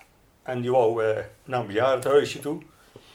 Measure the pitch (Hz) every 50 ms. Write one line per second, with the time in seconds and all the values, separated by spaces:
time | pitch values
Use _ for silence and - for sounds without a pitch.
0 | - _ _ _ _ _ _ _ _ - 127 123 120 120 127 131 120 110 117 113
1 | 110 110 107 107 - - - _ _ - 127 123 113 101 95 107 120 135 135 123
2 | 113 131 139 143 135 - - 143 123 143 156 170 - - _ _ _ _ _ -
3 | - -